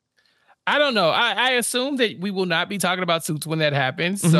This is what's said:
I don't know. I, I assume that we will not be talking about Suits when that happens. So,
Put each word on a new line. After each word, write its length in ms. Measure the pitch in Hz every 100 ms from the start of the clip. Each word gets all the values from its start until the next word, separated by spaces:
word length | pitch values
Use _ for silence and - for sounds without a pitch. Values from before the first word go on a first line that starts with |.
| _ _ _ _ _ _ -
I 100 | 254
don't 140 | 294
know. 160 | 226 165
I, 240 | 147 233
I 180 | 196 247
assume 440 | 247 - 247 262 277
that 220 | 226 123
we 100 | 196
will 140 | 190
not 240 | 185 165 175
be 80 | 202
talking 260 | 180 185
about 220 | 180 165
Suits 220 | - 156 151
when 140 | 160
that 120 | 151
happens. 480 | 143 131 - 170 196
So, 80 | 175